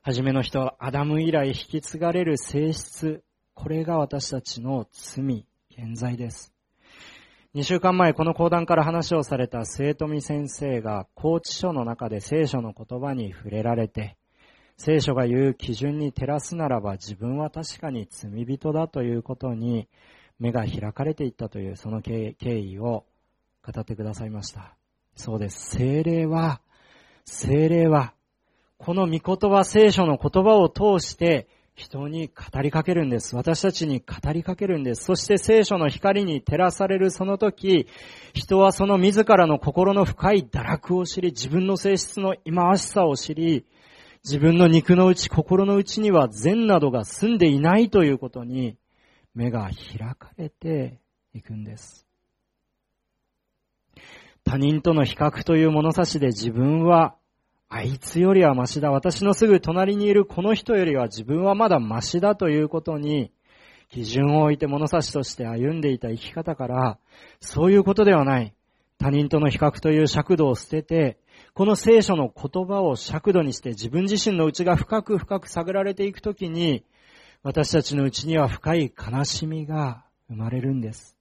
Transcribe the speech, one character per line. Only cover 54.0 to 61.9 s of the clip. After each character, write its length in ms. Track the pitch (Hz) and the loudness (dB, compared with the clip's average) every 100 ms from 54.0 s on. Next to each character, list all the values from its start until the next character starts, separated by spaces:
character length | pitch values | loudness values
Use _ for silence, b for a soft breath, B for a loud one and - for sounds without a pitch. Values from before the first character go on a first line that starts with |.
| B B B B | B B B B
他 140 | - 135 | -2 0
人 220 | 139 151 | 2 2
と 140 | 175 | 2
の 100 | 160 | 2
比 100 | 123 | 2
較 280 | - 147 - | 0 -2 -2
と 140 | - 160 | 0 4
い 80 | |
う 60 | 160 | 4
物 220 | 151 156 | 4 2
差 120 | 170 | 0
し 160 | 165 156 | -2 0
で 80 | 139 | -2
自 240 | 101 117 | 0 -4
分 320 | 117 135 160 | 0 2 2
は 320 | 165 170 151 - _ _ _ _ _ | 6 6 4 -2 _ _ _ _ _
あ 140 | 120 | -8
い 160 | 127 135 | -6 -8
つ 220 | - 165 | -6 2
よ 120 | 185 | 4
り 120 | 196 | 6
は 100 | 160 | 6
マ 120 | 127 123 | 4 -2
シ 140 | 151 | -2
だ、 100 | 147 | 0
私 320 | 139 180 - | 0 0 0
の 120 | 202 | 0
す 120 | 196 226 | 4 6
ぐ 140 | 185 | 4
隣 360 | 170 175 190 202 | 4 0 0 0
に 100 | 208 | 4
い 80 | |
る 100 | 202 | 4
こ 180 | 202 - | 2 -2
の 120 | 196 | 0
人 220 | 214 - 208 | 0 0 0
よ 80 | |
り 120 | 170 135 | 2 0
は 100 | 117 | -2
自 180 | 113 | -6
分 200 | 110 156 | -4 0
は 100 | 190 | 2
ま 140 | 196 220 | 2 4
だ 120 | 156 | 2
マ 200 | 110 | 2